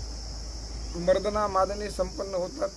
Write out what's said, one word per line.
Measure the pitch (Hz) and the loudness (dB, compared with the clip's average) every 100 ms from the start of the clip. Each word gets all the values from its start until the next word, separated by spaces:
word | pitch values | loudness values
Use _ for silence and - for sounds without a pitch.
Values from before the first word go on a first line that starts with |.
| - - - - - - - - - 175 | -6 -8 -8 -8 -8 -8 -8 -8 -6 0
मर्दना | 175 190 190 208 208 | 4 6 4 2 4
मादने | 190 190 202 208 | 4 4 2 -4
संपन्न | 190 180 180 196 | -2 -2 -2 -4
होतात. | 190 180 - 196 | -2 -2 -2 -4